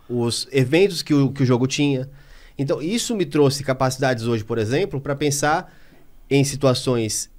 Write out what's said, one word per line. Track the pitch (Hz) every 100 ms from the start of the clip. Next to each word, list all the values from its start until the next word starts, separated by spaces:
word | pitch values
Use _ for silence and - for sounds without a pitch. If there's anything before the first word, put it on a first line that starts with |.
| -
os | 120 117 113 -
eventos | 135 123 160 196 165
que | -
o, | 147 135
que | 139
o | 127
jogo | 123 131
tinha. | 143 143 135 135 - - - - -
Então | 139 120
isso | 156 233 - 220
me | 165
trouxe | 147 143 139
capacidades | - 131 131 - 135 123 117
hoje, | 117
por | 101 117
exemplo, | 107 139 196 143
pra | 143 139
pensar | 147 143 151 165 175 - - - - - -
em | 139
situações | 139 139 135 123 - 120 110 - -